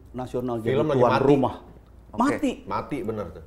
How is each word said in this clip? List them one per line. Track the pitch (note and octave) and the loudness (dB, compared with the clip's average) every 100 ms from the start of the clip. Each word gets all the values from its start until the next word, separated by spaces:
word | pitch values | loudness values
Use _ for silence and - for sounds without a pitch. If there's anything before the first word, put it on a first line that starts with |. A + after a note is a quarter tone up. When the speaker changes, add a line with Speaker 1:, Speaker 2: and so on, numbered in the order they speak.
| - | -14
Speaker 1:
nasional | B2 B2 B2+ B2 A#2 | -12 -6 -4 -4 -2
jadi | A2+ | 0
Speaker 2:
Film | C3+ D3+ | 2 2
lagi | C#3 | 4
Speaker 1:
tuan | A#2+ | 4
Speaker 2:
mati. | B2+ | 4
Speaker 1:
rumah." | B2+ C#3+ B2 - - - - - - | 6 4 4 -4 -16 -20 -20 -20 -8
Speaker 3:
Oke. | G#3+ | -2
Speaker 1:
Mati. | C4+ - C#4 - | 0 0 -2 -4
Speaker 2:
Mati | - G#2 - C#3+ | -6 -8 -6 -6
bener | G#2 G#2+ F2+ | -6 -6 -8
tuh. | E2 | -12